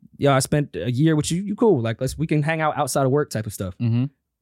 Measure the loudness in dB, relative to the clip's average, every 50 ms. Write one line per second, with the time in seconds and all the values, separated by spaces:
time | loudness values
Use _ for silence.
0 | _ -20 _ 0 2 4 4 4 2 2 0 0 -2 -2 -6 -6 -4 -2 0 2
1 | 4 4 4 2 0 -2 -2 -4 -4 -4 -2 2 4 4 4 4 2 -2 -4 -4
2 | -4 -6 -4 -4 -4 -2 0 0 0 0 -2 0 0 -2 0 0 -2 -2 0 0
3 | 2 2 2 2 0 0 -4 -6 -6 -6 -8 -8 -8 -8 -6 -4 -2 0 0 0
4 | 0 -2 _ _ _ _ _ _